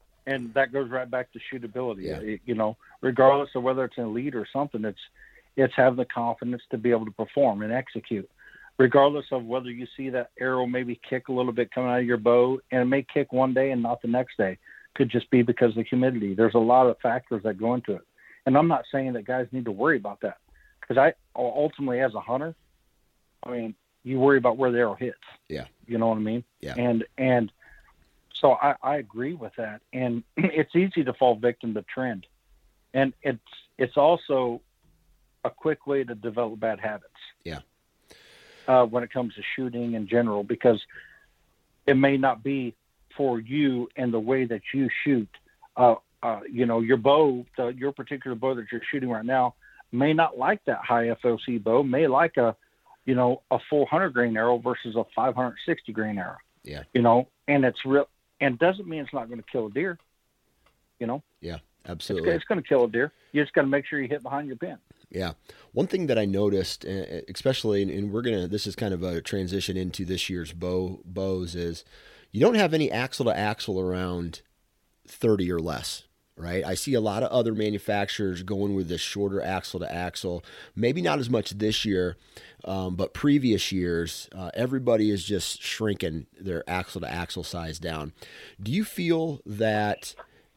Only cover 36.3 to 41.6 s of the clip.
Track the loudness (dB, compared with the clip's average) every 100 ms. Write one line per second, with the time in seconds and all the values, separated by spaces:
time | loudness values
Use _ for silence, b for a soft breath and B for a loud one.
36.3 | -2 -4 -2 -4 -2 -6 -8 -12 _ -20
37.3 | _ -12 -12 -14 _ _ _ b b b
38.3 | b b -10 4 6 6 2 -2 -4 -4
39.3 | -6 -8 -6 -4 -4 -4 -4 2 2 4
40.3 | 0 -2 2 4 4 -2 B B B B
41.3 | B _ _